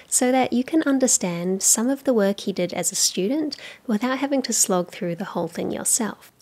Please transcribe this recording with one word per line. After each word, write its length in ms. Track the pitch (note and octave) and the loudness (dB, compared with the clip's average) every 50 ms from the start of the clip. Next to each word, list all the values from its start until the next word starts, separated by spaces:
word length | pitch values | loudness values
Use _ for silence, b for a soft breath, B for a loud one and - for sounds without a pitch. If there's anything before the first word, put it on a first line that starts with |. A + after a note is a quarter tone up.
| B | B
so 260 | B - - B3+ B3 | B 0 2 4 4
that 200 | C4 C4 B3 - | 4 4 2 2
you 120 | - A#3+ B3+ | 2 0 0
can 180 | - - D#4+ D#4 | 2 2 2 4
understand 800 | C#4+ C#4 C4 C4 B3+ - - - F3+ E3+ E3+ F3 F#3 F#3+ F#3+ | 4 2 4 4 4 2 2 0 -2 -2 -2 -2 -2 0 0
some 280 | - - - A3 A3+ B3+ | 2 2 2 2 2 0
of 140 | C#4 C4 - | -2 0 0
the 100 | C#4 B3 | 2 4
work 260 | A3 G3 G3 G3+ - | 4 4 2 2 -2
he 120 | - G3+ | -4 -4
did 200 | F#3+ - F3+ F3 | -4 -2 -4 -4
as 180 | - F3+ F3 - | -2 -4 -4 -4
a 40 | F#3+ | -2
student 640 | - - - - G3 F3+ G#3 C4+ D#4+ D4+ D4 B B B B B B - | 0 0 0 0 0 0 0 0 -2 -2 -4 B B B B B B -4
without 340 | - G#3+ G#3 - B3+ C4 C4 | -2 0 0 0 -2 -2 -2
having 200 | C#4+ C#4 C#4+ C4+ | -2 0 0 0
to 100 | B3+ - | 0 0
slog 380 | A3+ - - - F#3+ F3+ F3 - | 0 0 2 2 2 0 0 -2
through 260 | - - - F3 E3+ | -6 -6 -4 -4 -4
the 100 | E3+ G3+ | -4 -6
whole 220 | - - F3+ F3 D#3+ | -6 -4 -4 -4 -4
thing 220 | - - F#3 F#3 | -4 -4 -4 -4
yourself. 600 | - - - - - - A3+ G3 - - - - _ _ | -4 -4 -2 0 0 0 0 -2 -6 -8 -16 -20 _ _